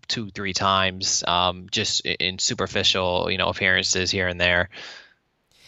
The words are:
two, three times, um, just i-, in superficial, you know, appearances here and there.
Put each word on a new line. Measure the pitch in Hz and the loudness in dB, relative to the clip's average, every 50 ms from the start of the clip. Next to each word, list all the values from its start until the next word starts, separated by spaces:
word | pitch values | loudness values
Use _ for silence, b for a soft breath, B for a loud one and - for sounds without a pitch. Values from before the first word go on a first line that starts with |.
| - | -8
two, | - - 123 113 98 | -6 -6 -6 -6 -8
three | 90 - 101 98 90 | -8 -8 -6 -6 -2
times, | - 101 98 98 95 95 95 92 92 95 - - - - | 0 2 4 4 4 4 2 0 -2 -2 -2 -2 0 0
um, | - 87 87 90 90 90 92 92 95 - | 0 2 2 2 2 0 -2 -6 -6 -4
just | 110 101 - - - - | -2 -2 0 -2 -2 -2
i-, | - 90 - | -2 -2 -2
in | 82 90 92 92 | -2 -2 -2 -2
superficial, | - - 123 95 98 92 - 104 95 - - 98 92 90 90 90 85 87 95 | -2 -2 0 -2 -2 -2 -2 0 2 2 2 2 0 0 0 0 0 0 0
you | 92 | 0
know, | 90 87 | 0 0
appearances | 92 - 101 95 92 92 92 - - 92 90 87 98 | 0 0 2 2 2 2 2 2 0 0 0 0 0
here | 98 92 90 | 0 0 -2
and | 90 87 | 0 0
there. | 87 90 87 87 90 B B B B B B B B B B B _ _ _ _ _ b b b b | 2 2 4 4 2 B B B B B B B B B B B _ _ _ _ _ b b b b